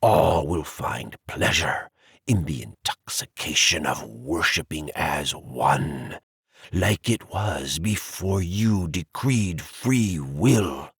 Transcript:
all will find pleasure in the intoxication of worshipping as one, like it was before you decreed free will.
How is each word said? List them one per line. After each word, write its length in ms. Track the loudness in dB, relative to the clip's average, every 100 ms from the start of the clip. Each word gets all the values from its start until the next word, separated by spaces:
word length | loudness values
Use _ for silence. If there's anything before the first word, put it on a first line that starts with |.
all 440 | 6 6 6 4 2
will 180 | -2
find 520 | -4 -6 -6 -6 -8 -14 -14
pleasure 640 | -2 0 2 0 -2 -6 _ _ _ 0
in 180 | 2
the 180 | 2 -4
intoxication 1200 | -6 -10 -8 -8 -8 -6 -6 -8 -4 2 2 2 0
of 160 | -4
worshipping 880 | -6 -14 -4 0 0 0 -2 -6 -6
as 400 | -4 -2 -2 -2
one, 840 | -6 -8 -2 2 2 2 -4 -8 -14 _ _ _ _ -6
like 360 | 0 2 2 2
it 200 | -2 -2
was 480 | -4 -2 -2 -4 -2
before 640 | 0 -2 -4 -6 -2 0
you 460 | 0 2 2 4 0
decreed 720 | -4 -8 -4 0 2 2 -2
free 580 | -8 -6 0 2 2 0
will. 720 | -4 0 4 6 4 -2 -12 _